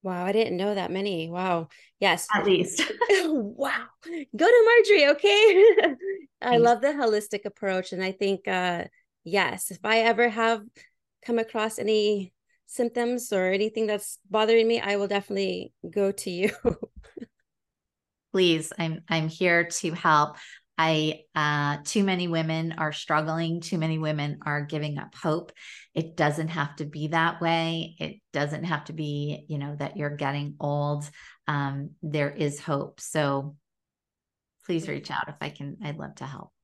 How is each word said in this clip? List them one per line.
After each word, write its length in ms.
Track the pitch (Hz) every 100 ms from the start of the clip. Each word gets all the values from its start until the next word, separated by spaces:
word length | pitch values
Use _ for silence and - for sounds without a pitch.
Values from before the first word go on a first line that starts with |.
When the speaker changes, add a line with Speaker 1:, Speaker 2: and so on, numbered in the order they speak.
Speaker 1:
Wow, 220 | 190 175
I 80 | 180
didn't 240 | 208 226 180
know 180 | 202
that 160 | 202 175
many. 380 | 185 202 175 160
Wow. 400 | 175 185 170 160 - - _
Yes. 260 | 196 262 -
Speaker 2:
At 100 | 214
least. 380 | 196 185 180 - 320 427
<laughs> 60 | 466
Speaker 1:
<laughs> 20 | 392 330
Wow. 520 | 302 202 - 269 254 233 _
Go 420 | 330 339 277 214 359
to 380 | 480 453 480 415
Marjorie, 200 | 403 285
okay? 540 | 294 403 403 440 370 440 370
<laughs> 640 | 339 262 392 392 277 _
I 60 | 247
Speaker 2:
Thanks. 140 | 240
Speaker 1:
love 160 | 233 233
the 80 | 269
holistic 560 | 285 240 214 214 202
approach. 480 | 202 - 202 185 185
And 100 | 185
I 100 | 185
think, 360 | 190 202 190 202
uh, 360 | 185 180 175 - _ _ _
yes, 460 | - 196 165 190 -
if 80 | 180
I 160 | 208 226
ever 280 | 226 226 240
have 340 | 214 226 226 208 - - _ _ _
come 140 | - 233
across 400 | 226 226 220 220
any 540 | 202 214 208 208 185 _ _ _ _
symptoms 680 | - 233 240 240 247 233
or 180 | 196 185
anything 360 | 190 214 220 220
that's 320 | 208 - - _
bothering 380 | 214 214 226 226
me, 140 | 233
I 160 | - 202
will 100 | 202
definitely 680 | 202 202 196 190 180 - _ 170
go 220 | 185 196
to 200 | 196 -
you. 200 | 175 208 -
<laughs> 1700 | 240 - - - - - - _ _ _ _ _ _ _ _ _ _
Speaker 2:
Please, 400 | 190 180 160 156 -
I'm, 240 | 165 160 -
I'm 200 | 165 156
here 360 | 160 180 170
to 280 | 170 - 175
help. 440 | 165 170 151 147 - - - _ -
I, 420 | 160 156 156 - _
uh, 440 | 160 147 147 143 147
too 180 | 147 214
many 260 | 196 185 180
women 460 | 165 160 160 165 165
are 140 | 156
struggling. 680 | 147 - 156 156 160 165 170
Too 180 | 165 175
many 200 | 160 156
women 420 | 156 151 147 147
are 200 | - 147
giving 340 | 147 156 147 147
up 160 | -
hope. 380 | - 160 156 - - - - -
It 220 | - 160 -
doesn't 320 | 151 151 160
have 260 | 165 147 -
to 100 | 151
be 220 | 151 151
that 320 | 165 165 165
way. 540 | 170 165 165 165 160 -
It 160 | 156 143 _
doesn't 320 | - 147 151
have 220 | 170 151 -
to 60 |
be, 520 | 160 151 147 147 143 -
you 100 | 147
know, 180 | 143 147
that 200 | 143 -
you're 200 | 147 147
getting 400 | 139 143 147 147
old. 500 | 147 147 147 147 147 - - - -
Um, 440 | 147 139 139 143 -
there 280 | 156 151 143
is 280 | 143 147 143
hope. 420 | - 143 - -
So 560 | - 156 143 139 143 143 _ _ _ _ _ _ _ _ _ _
please 240 | - 170 160
reach 220 | 143 143
out 180 | 143 147
if 80 | 147
I 100 | 156
can. 260 | 147 143 -
I'd 140 | 147 151
love 160 | 143 143
to 80 |
help. 280 | 135 135 - _